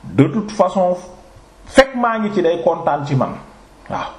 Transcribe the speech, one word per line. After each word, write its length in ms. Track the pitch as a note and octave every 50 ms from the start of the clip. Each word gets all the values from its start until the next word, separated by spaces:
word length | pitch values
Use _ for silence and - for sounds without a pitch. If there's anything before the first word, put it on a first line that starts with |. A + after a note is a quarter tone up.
| - - E2
De 100 | G#2+ C#3+ -
toute 200 | - A3 G#3 -
façon, 440 | - - F#3 F#3 - G3 F3+ F3+ F3+ F3+ - - - - - - - - - - - - -
fekk 300 | - - - C4+ C4+ C4
maa 220 | A#3+ A#3+ A#3 A3+ A3
ngi 120 | G#3 G3+ -
ci 80 | F#3+
day 200 | F3 E3 E3+ E3 -
kontaan 420 | E3+ E3 E3 - D#3+ C#3+ D3 C#3
ci 100 | C#3 D3
man. 180 | B2+ G#2+ - - - - - - - - - - - - -
Waaw. 200 | - - - - -